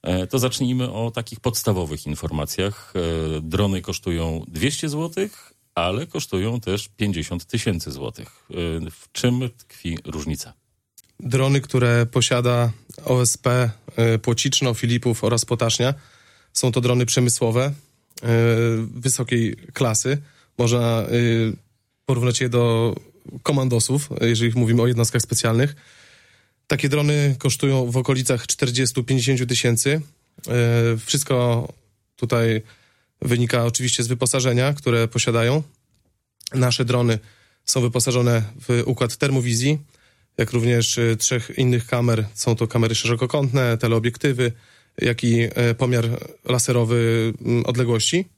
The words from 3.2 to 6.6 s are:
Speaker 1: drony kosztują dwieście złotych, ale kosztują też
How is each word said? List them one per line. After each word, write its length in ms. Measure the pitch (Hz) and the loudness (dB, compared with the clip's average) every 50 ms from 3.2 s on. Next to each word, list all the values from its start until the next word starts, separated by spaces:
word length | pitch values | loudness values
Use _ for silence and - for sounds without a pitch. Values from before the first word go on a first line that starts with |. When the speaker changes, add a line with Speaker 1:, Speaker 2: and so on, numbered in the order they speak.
| 80 78 78 78 | -2 -4 -4 -6
Speaker 1:
drony 400 | 80 80 82 98 104 101 98 92 | -6 -4 -2 0 0 0 0 -4
kosztują 640 | 87 - 87 - - 92 85 82 82 82 80 80 - | -6 -8 -10 -8 -6 -4 -4 -2 -2 -2 -4 -6 -8
dwieście 420 | - 85 80 - 147 151 - - 156 | -10 -6 -2 -2 -2 -2 -2 -6 -4
złotych, 640 | 143 151 160 165 165 190 196 208 - - - - _ _ _ _ _ | -4 -4 -6 -6 -4 -4 -4 -4 -6 -16 -20 -20 _ _ _ _ _
ale 320 | - - 90 92 117 160 | -4 -2 -2 -2 -4 -6
kosztują 520 | 165 - 78 - - - 92 95 113 117 | -6 -8 -10 -8 -4 -4 -2 -2 -2 -4
też 300 | 123 | -4